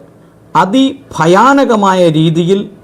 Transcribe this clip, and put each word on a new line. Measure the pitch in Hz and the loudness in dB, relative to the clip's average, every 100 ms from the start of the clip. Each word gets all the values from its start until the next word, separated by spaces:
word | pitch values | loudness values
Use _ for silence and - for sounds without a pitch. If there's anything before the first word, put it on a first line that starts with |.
| - - _ _ - 156 | -20 -20 _ _ -6 -2
അതിഭയാനകമായ | 185 262 269 - - - 160 190 254 277 247 220 202 185 175 | 0 0 -2 -4 -12 -4 0 2 2 2 0 0 0 2 0
രീതിയിൽ | 156 160 165 175 196 - - | 2 0 0 -2 -2 -6 -16